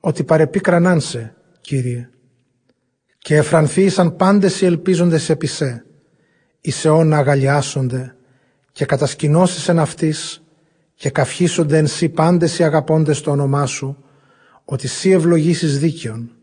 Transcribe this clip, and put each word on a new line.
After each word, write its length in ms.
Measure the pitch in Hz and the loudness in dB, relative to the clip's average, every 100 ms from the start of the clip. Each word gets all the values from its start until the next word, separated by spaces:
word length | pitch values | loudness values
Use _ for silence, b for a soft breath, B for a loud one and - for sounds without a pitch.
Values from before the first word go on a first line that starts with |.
ότι 240 | 175 - | -4 -4
παρεπίκρανάν 760 | 147 160 156 196 185 175 175 170 | 0 2 2 0 0 2 2 2
σε, 340 | 139 120 113 _ _ _ | -2 -8 -12 _ _ _
Κύριε. 480 | - 139 123 120 120 _ _ _ _ _ _ _ _ _ _ _ | -8 -6 -4 -6 -10 _ _ _ _ _ _ _ _ _ _ _
Και 180 | - 151 | 0 0
εφρανθήσαν 800 | 151 170 151 - 196 - 175 175 | 2 2 2 2 2 2 0 2
πάντες 440 | 185 202 190 - | 2 4 2 0
οι 60 | 185 | 0
ελπίζοντες 600 | 165 - 175 175 160 - | 0 0 0 2 0 0
επί 180 | 160 147 | -2 -2
σε, 400 | - 139 117 - _ _ _ _ _ _ _ - | -4 -6 -6 -16 _ _ _ _ _ _ _ -8
εις 180 | - | -2
αιώνα 320 | 156 156 160 151 | 2 4 4 2
αγαλιάσονται, 1000 | 139 143 135 147 139 139 127 127 127 _ _ _ _ _ _ | 2 2 2 0 -2 -4 -4 -6 -10 _ _ _ _ _ _
και 120 | - | -8
κατασκηνώσεις 840 | 143 127 147 - 151 156 180 180 - | -4 0 -2 -2 0 2 2 0 0
εν 100 | 165 | 0
αυτής, 680 | 151 - 156 151 - - _ _ _ _ _ | 0 -2 -4 -4 -10 -14 _ _ _ _ _
και 160 | _ 147 | _ -4
καυχήσονται 680 | 143 135 - 180 - 156 156 | -2 -4 0 -2 0 0 2
εν 80 | 151 | 0
σύ 220 | - 170 | -2 -4
πάντες 500 | 165 160 175 165 - | 0 2 2 0 0
οι 60 | |
αγαπώντες 560 | 165 156 147 160 156 147 | 0 0 2 0 2 -2
το 100 | - | -2
όνομά 360 | 143 139 139 139 | -2 0 0 -2
σου, 380 | - 135 139 b b b b b b | -6 -10 -12 b b b b b b
ότι 240 | - 135 127 | -10 -8 -8
σύ 220 | - 190 | -4 2
ευλογήσεις 680 | 185 165 170 156 165 165 139 | 2 4 2 2 0 0 0
δίκαιον. 520 | 160 156 120 110 117 _ | -2 -4 -10 -10 -12 _